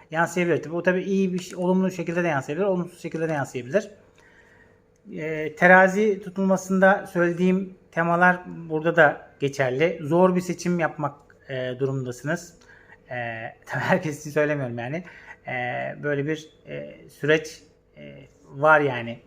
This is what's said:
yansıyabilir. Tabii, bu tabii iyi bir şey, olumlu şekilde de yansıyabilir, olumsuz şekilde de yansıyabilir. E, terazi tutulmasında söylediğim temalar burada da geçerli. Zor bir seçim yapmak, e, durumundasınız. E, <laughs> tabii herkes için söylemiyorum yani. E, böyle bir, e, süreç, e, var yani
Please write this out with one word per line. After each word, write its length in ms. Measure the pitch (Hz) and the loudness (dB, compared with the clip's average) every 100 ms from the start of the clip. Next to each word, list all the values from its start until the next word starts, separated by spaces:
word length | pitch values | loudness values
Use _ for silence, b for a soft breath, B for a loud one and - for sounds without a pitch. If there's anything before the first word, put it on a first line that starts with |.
| - | -8
yansıyabilir. 520 | 156 170 180 170 147 | -2 -2 0 0 0
Tabii, 120 | 151 | -2
bu 80 | 170 | -4
tabii 200 | 170 185 | 0 0
iyi 320 | 180 196 190 | 0 0 0
bir 40 | 180 | -2
şey, 180 | 180 - | -8 -4
olumlu 340 | 180 185 190 | 0 2 0
şekilde 340 | 185 165 170 | -2 -4 -2
de 40 | 170 | -2
yansıyabilir, 380 | 143 131 151 202 | -2 -4 -2 -2
olumsuz 360 | 180 175 - | -2 -4 -10
şekilde 260 | 165 160 160 | -10 -6 -4
de 40 | |
yansıyabilir. 580 | 151 131 131 120 180 208 - _ b b b b b b b _ _ - | -4 -4 -8 -4 -4 -4 -10 _ b b b b b b b _ _ -16
E, 420 | 185 156 156 156 - | -10 -8 -6 -6 2
terazi 680 | 175 185 190 190 214 190 | 6 8 8 4 0 0
tutulmasında 840 | - 190 190 190 - 190 190 196 - | -6 -2 0 0 0 4 6 4 0
söylediğim 720 | 175 175 170 185 185 190 - _ | 0 0 2 2 2 -2 -12 _
temalar 480 | - 170 170 180 180 - | -2 0 4 4 4 -2
burada 500 | 170 165 156 160 165 | -14 -6 -2 2 6
da 340 | 147 - - _ | 6 4 -8 _
geçerli. 580 | 139 139 131 127 165 - | -4 0 0 2 0 0
Zor 340 | 147 170 185 180 | 0 4 4 4
bir 40 | |
seçim 400 | 180 170 175 175 | -2 -4 -2 0
yapmak, 340 | 156 - 143 - _ _ - | -2 -2 -8 -8 _ _ -12
e, 300 | 131 127 123 | -8 -6 -4
durumundasınız. 800 | 135 135 123 123 143 175 - - B B B B - | -4 -4 -6 -8 -6 -6 -8 -20 B B B B -14
E, 360 | 123 117 113 113 - | -10 -8 -10 -12 -16
<laughs> 60 | - | -10
tabii 160 | 135 | -6
herkes 380 | 117 175 156 139 | 0 0 0 -8
için 100 | 147 | -4
söylemiyorum 480 | 151 147 147 127 120 | 0 0 0 -4 -6
yani. 260 | 120 160 180 B B B - | -6 -8 -10 B B B -8
E, 60 | 127 123 131 131 147 | -6 -4 -4 -6 -6
böyle 240 | 147 143 143 | -4 -2 -2
bir, 240 | 156 - _ - | -4 -8 _ -16
e, 420 | 147 147 - 160 | -14 -14 -16 -20
süreç, 540 | - 143 160 156 - - _ _ - | -4 2 2 0 -14 -20 _ _ -20
e, 180 | 147 143 135 _ | -20 -20 -20 _
var 360 | - 143 151 156 | -18 0 4 6
yani 400 | 143 120 117 117 | 4 -2 -6 -12